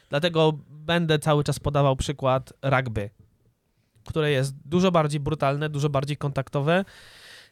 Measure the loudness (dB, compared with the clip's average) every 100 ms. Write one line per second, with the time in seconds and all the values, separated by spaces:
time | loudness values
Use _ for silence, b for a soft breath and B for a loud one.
0 | b -2 0 2 2 2 -10 -16 -4 -2
1 | 2 0 2 2 2 -2 -2 2 2 0
2 | -4 -2 0 0 -2 -6 0 0 0 -6
3 | -8 _ _ _ _ _ _ _ _ _
4 | -8 -2 0 0 -2 -6 -2 2 4 4
5 | 2 -2 -4 0 0 0 -4 -2 0 0
6 | -2 -4 -4 -4 -4 -2 0 0 -2 B
7 | B B B B B